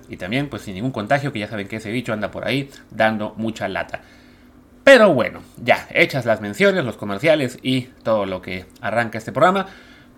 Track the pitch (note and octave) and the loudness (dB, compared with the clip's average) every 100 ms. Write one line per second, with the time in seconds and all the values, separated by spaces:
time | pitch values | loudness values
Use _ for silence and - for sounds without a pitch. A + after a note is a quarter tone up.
0 | - - F#2 B2 C#3+ G2+ - F#2 B2+ B2 | -16 -12 -4 -4 -4 -6 -10 -6 -4 -4
1 | G#2 C#3+ A2+ G#2+ G#2 A2 G2 A2 G2+ B2 | 0 0 0 -4 -6 -6 -8 -8 -6 -6
2 | B2 A2 G2 F2+ - C3 C#3 - - A2 | -4 -4 -4 -4 -4 -2 -4 -12 -8 2
3 | A2 A2 G#2+ - A2 A2 G2 F2 E2+ - | 2 2 -4 -4 -4 -4 -4 -4 -6 -10
4 | - - - - - - - - - G#3 | -14 -20 -20 -20 -20 -20 -20 2 8 8
5 | G#3+ C3+ F#2 - - - A#2+ G#2 - - | 8 4 0 -6 -16 -4 0 0 0 0
6 | E3+ C#3+ A2+ G#2 G#2 G2+ G3 F#3 B2+ G2+ | 0 0 0 0 -2 2 2 2 -2 -4
7 | G#2 G2 E3 D#3 B2 - C3 C3 B2 - | -6 -2 2 2 0 -4 -2 -2 -4 -8
8 | - A2 F#2+ F#2 F#2 F#2 F#2 - A2+ A2 | -2 0 0 -6 -8 -10 -12 -10 -4 -2
9 | A2+ A2 A2 G#2 E3+ F#3+ F#3 - - - | -2 -4 -6 2 4 4 -2 -10 -20 -20
10 | - | -20